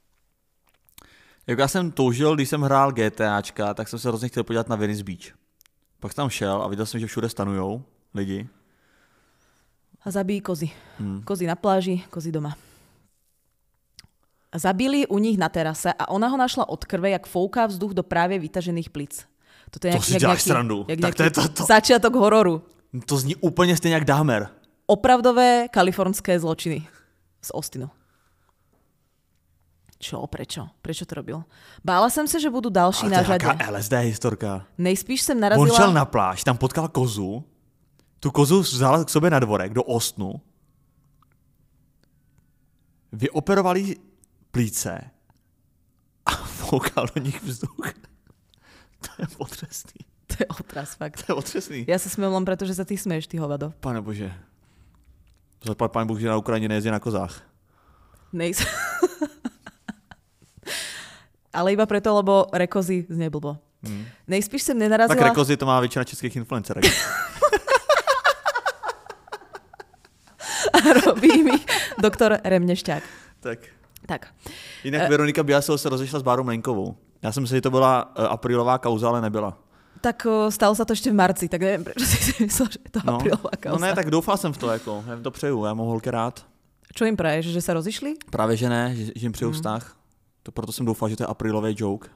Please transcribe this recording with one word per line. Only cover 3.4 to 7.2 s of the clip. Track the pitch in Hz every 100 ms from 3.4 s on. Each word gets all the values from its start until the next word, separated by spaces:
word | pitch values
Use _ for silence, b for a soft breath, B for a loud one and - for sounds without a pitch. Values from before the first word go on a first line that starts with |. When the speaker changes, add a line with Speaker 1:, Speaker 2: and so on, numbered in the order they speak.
| 101 - 104
Speaker 1:
tak | 104 110
jsem | 117
se | 123
hrozně | 113 120
chtěl | 123
podívat | 113 113 117
na | 110
Venice | 104 104
Beach. | 98 87 - - _ _ _ _ _ _
Pak | 101
jsem | -
tam | 139
šel | - 101 98
a | 95
viděl | 101 107
jsem, | 117
že | 113
všude | -